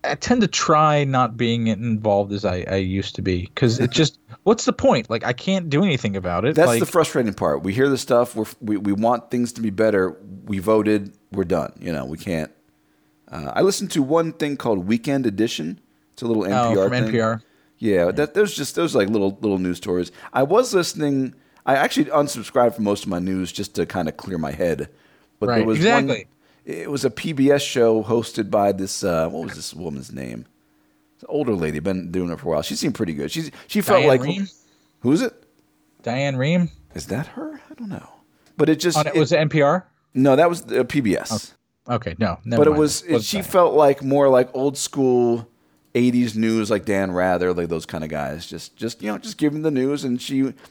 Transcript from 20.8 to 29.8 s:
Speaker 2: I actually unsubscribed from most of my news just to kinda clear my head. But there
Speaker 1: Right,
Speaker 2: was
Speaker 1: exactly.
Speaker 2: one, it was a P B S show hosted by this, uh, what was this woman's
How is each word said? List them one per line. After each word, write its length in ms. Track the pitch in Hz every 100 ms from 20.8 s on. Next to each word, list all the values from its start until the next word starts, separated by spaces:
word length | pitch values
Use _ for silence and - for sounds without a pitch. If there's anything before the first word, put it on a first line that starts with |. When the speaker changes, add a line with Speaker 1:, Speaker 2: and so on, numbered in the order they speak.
| 170 - 147 139 131 - _ _ -
Speaker 2:
I 40 |
actually 300 | 135 151 -
unsubscribed 680 | 147 151 147 120 101 123 120
from 80 | -
most 180 | 104 104
of 60 | -
my 100 | 90
news 320 | 92 92 92
just 240 | - 101
to 100 | -
kinda 260 | 82 92 78
clear 260 | - - 87
my 140 | 73
head. 380 | 76 87 71 73 _ _ _ _ _
But 80 | 104
there 80 | 117
Speaker 1:
Right, 80 |
Speaker 2:
was 120 | 110 110
Speaker 1:
exactly. 500 | 196 240 139 113 - _ _ _
Speaker 2:
one, 100 | - 82
it 140 | 82
was 140 | 143
a 40 | 131
P 240 | - 165
B 180 | 143 135
S 100 | 143
show 420 | - 131 113 110
hosted 460 | 101 117 113 - 101
by 220 | 107 101
this, 320 | 95 95 -
uh, 260 | 98 82 82
what 160 | 78
was 100 | -
this 180 | - 80
woman's 380 | 76